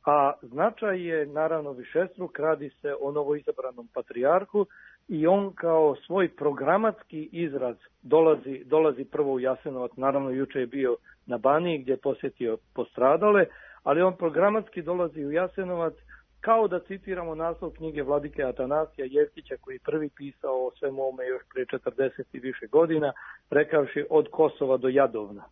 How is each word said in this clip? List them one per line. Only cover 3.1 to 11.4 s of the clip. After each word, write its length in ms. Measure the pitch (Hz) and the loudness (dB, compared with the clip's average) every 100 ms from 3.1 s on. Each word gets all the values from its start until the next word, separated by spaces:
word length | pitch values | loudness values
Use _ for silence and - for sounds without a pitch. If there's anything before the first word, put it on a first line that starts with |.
novoizabranom 760 | 147 143 147 143 147 127 123 120 | -2 -2 -2 -2 -6 -8 -12 -12
patrijarhu 720 | - - 120 131 175 196 208 196 - - _ _ | -10 -10 -2 2 2 2 -2 -2 -6 -20 _ _
i 180 | 170 160 | 0 4
on 260 | 196 196 | 4 0
kao 420 | 190 170 160 156 135 - | -4 0 4 4 2 -4
svoj 220 | 180 175 - | 0 0 0
programatski 920 | 143 139 139 190 220 - - 156 151 | -2 0 2 2 2 -4 -12 -12 -10
izraz 440 | 170 170 135 123 113 _ _ | -6 -6 -4 -4 -6 _ _
dolazi, 600 | 135 151 160 151 135 135 | 2 6 6 4 0 -10
dolazi 400 | 127 156 156 127 | 0 2 2 0
prvo 280 | 135 147 143 | -6 -2 0
u 80 | 131 | 0
Jasenovac, 500 | 127 127 156 131 120 - | 0 -2 -6 -8 -8 -2
naravno 340 | 131 139 139 | 0 0 -2
juče 300 | 131 135 143 | -4 -4 -4
je 60 | 123 | -4
bio 300 | 139 131 117 _ _ - | -2 0 -2 _ _ -8
na 120 | |
Baniji 400 | 120 | 0